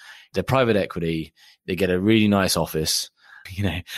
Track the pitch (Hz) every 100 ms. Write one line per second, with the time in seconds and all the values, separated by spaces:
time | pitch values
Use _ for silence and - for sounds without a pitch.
0 | - - - - - 135 120 104 90 90
1 | 82 82 76 _ - _ - 87 92 90
2 | 101 110 107 101 92 87 80 80 78 -
3 | - _ _ - - 92 98 82 -